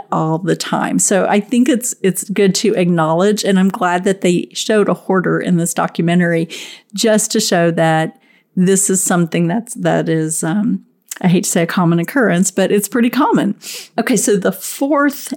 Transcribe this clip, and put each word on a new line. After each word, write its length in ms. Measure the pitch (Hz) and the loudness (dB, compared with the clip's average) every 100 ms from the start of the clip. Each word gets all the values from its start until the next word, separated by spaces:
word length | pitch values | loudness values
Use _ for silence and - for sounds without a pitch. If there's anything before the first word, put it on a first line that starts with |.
| - | -4
all 240 | 175 160 160 | -2 0 -2
the 200 | 175 160 | -2 -4
time. 420 | - - - 180 | -2 -4 -2 0
So 260 | - 190 - | 0 0 2
I 140 | 208 | 0
think 300 | 202 240 254 | 0 2 4
it's, 240 | 240 - - | 2 -2 -4
it's 260 | 196 190 - | -2 -2 -4
good 260 | 196 202 190 | 0 2 2
to 180 | 202 | 0
acknowledge, 720 | - 175 175 156 165 202 202 | 2 2 2 2 2 2 0
and 140 | - 190 | 0 2
I'm 120 | 190 | 2
glad 340 | - 180 180 | 0 0 0
that 160 | 190 190 | 0 0
they 300 | 185 175 - | 0 0 -2
showed 380 | - - 220 202 | -6 0 2 2
a 40 | |
hoarder 460 | 180 - 185 175 165 | 0 -2 0 0 -2
in 160 | - 175 | 0 0
this 160 | 170 | 0
documentary 760 | - 170 - 170 180 170 165 165 - - - _ | -2 -4 -2 0 2 2 0 -2 -8 -16 -18 _
just 380 | 202 233 214 - | -2 2 2 0
to 100 | 220 | -2
show 300 | 214 185 170 | 0 2 2
that 500 | 170 160 160 160 - _ _ _ - | 2 2 2 -2 -6 _ _ _ 0
this 300 | 180 190 - | 2 2 2
is 100 | 190 | 0
something 460 | - 180 165 170 170 | 0 0 0 0 0
that's, 260 | 208 220 | -2 -6
that 340 | - 175 165 165 | -4 -2 0 0
is, 340 | 160 156 156 | -2 -2 -4
um, 420 | 160 202 - 190 - _ _ - | -2 -2 -2 -4 -8 _ _ -4
I 80 | 180 | 2
hate 160 | 180 | 2
to 60 | - | 2
say 120 | 180 | -2
a 40 | 170 | 0
common 340 | - 170 170 | 0 2 2
occurrence, 500 | 170 285 208 175 196 | 0 0 2 2 0
but 220 | - 190 | 0 0
it's 160 | 208 208 | 0 0
pretty 200 | 247 240 | 0 0
common. 480 | 247 453 240 196 - - - - - | 0 2 2 0 -4 -10 -16 -8 -6
Okay, 200 | 226 220 | -2 0
so 200 | 254 202 | 0 0
the 140 | 190 | -2
fourth 840 | 185 - - 277 294 285 277 - | -4 -10 -6 -2 0 0 -2 -10